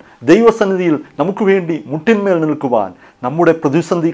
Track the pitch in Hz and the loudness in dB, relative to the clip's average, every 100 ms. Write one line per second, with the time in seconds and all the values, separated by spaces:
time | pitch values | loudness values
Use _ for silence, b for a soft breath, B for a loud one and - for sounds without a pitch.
0 | b b 120 196 233 220 202 190 175 143 | b b 2 4 4 2 0 0 0 -2
1 | B - 170 196 196 196 165 156 123 151 | B -6 -4 0 0 0 0 -6 -8 -4
2 | 220 214 202 170 156 147 135 117 95 b | 0 0 0 0 0 -2 -2 -2 -2 b
3 | b b 123 160 165 165 147 156 160 175 | b b -6 -2 0 0 0 -2 -2 -2
4 | 165 | -2